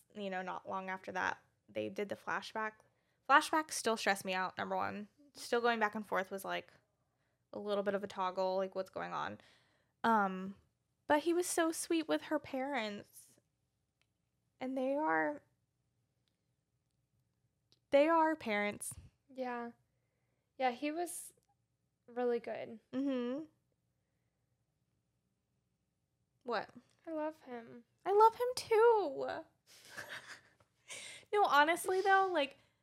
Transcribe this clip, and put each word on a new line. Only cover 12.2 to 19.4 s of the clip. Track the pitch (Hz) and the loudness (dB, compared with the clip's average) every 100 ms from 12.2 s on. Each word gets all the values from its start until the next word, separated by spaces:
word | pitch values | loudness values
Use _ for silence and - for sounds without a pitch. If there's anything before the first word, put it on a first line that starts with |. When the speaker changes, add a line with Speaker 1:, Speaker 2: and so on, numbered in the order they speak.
Speaker 1:
her | - 302 | 0 -4
parents. | - 262 269 262 214 208 - - - _ _ _ _ _ _ _ _ _ _ _ _ - | -4 -6 -2 -2 -4 -8 -14 -20 -20 _ _ _ _ _ _ _ _ _ _ _ _ -10
And | 254 269 | -6 -2
they | 262 277 | 0 0
are, | 311 320 302 294 _ _ _ _ _ _ _ _ _ _ _ _ _ _ _ _ _ _ _ _ _ _ _ _ - | 2 2 2 -2 _ _ _ _ _ _ _ _ _ _ _ _ _ _ _ _ _ _ _ _ _ _ _ _ 2
they | 277 302 | 4 6
are | 330 320 320 | 6 4 2
parents. | 226 208 208 - - - - _ _ | -2 -2 -2 -4 -10 -14 -18 _ _
Speaker 2:
Yeah. | 262 | -10